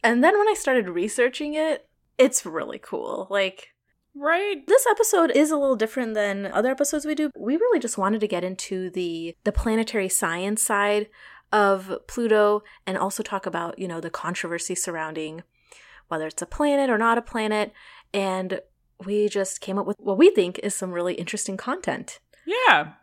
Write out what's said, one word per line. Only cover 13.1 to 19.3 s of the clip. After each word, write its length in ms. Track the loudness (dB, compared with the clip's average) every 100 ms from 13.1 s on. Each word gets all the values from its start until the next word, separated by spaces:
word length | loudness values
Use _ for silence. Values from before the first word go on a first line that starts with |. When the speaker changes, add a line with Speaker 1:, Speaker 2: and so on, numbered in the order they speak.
| -4
Speaker 1:
talk 220 | -6 -6 -4
about, 320 | -6 -6 -8
you 80 | -8
know, 120 | -8
the 80 | -8
controversy 640 | -8 -6 -6 -6 -6 -6 -6
surrounding 680 | -6 -6 -6 -8 -10 -12 -18 _ _ -20 -20 -20 -8
whether 180 | -6 -6
it's 140 | -8
a 60 | -6
planet 420 | 0 2 2 2
or 80 | 2
not 200 | 2 2
a 20 |
planet. 500 | -2 -4 0 0 -2 -8 -20 -20 _
And 480 | -4 -2 -2 -4 -8 -10 _ _ -14 -4
we 240 | 0
just 320 | 2